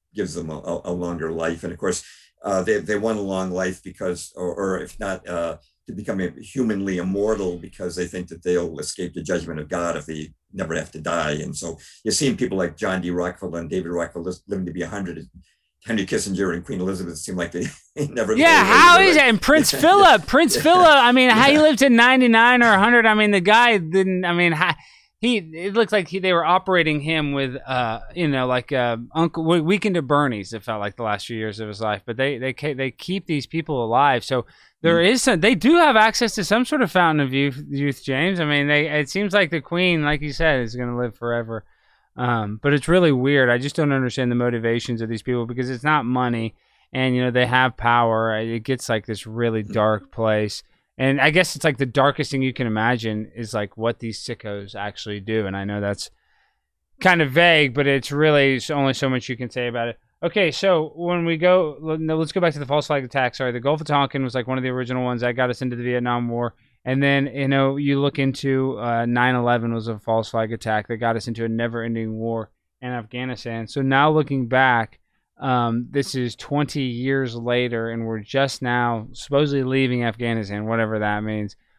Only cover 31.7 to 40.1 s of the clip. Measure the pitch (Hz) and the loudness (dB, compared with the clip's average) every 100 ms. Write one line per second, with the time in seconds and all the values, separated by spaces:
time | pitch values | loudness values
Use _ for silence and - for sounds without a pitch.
31.7 | 101 110 101 - 117 135 127 131 127 147 | -6 -4 -4 -6 -4 -4 -4 -6 -6 -6
32.7 | 131 135 - - 190 - 147 - 160 151 | -4 -6 -8 -8 -8 -4 -6 -4 -6 -4
33.7 | 139 113 120 143 123 - 127 - _ _ | -4 0 2 2 2 0 -4 -4 _ _
34.7 | _ 165 170 175 247 - 185 196 214 240 | _ 2 4 4 4 2 2 2 4 4
35.7 | 339 311 220 220 - 226 - 175 220 247 | 6 6 6 4 4 -2 -2 0 0 2
36.7 | 302 208 185 170 151 135 135 143 127 147 | 0 0 2 2 2 0 0 0 -2 -8
37.7 | 139 143 135 - 135 175 185 151 147 143 | -4 -4 -4 -4 -2 0 -2 0 0 2
38.7 | 147 151 151 143 190 208 202 165 170 - | 2 2 -2 -2 -2 0 2 0 -2 -4
39.7 | 175 180 165 147 | 0 2 2 0